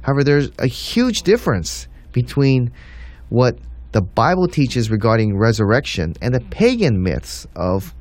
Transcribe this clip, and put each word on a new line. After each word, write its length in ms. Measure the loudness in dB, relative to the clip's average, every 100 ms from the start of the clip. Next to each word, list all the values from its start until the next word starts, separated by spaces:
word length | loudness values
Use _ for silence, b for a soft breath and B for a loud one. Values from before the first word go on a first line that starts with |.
However, 220 | 0 0
there's 280 | 2 2 0 -2
a 80 | -4
huge 560 | -4 -4 0 0 0
difference 640 | 2 2 2 -2 -4 -10 -14 b b
between 600 | -4 -2 0 2 2 0 B B B B B B
what 280 | 2 2 0 -14 -18 -2
the 80 | -2
Bible 460 | 0 2 2 2 0
teaches 420 | 0 0 0 0
regarding 480 | 0 2 2 2 2
resurrection 760 | 2 2 2 2 0 -4 -4 -4
and 120 | -4
the 80 | -4
pagan 600 | -4 0 2 4 2 2
myths 460 | 0 -4 -8 -16 -14 -6
of 400 | -2 -2 -4 -16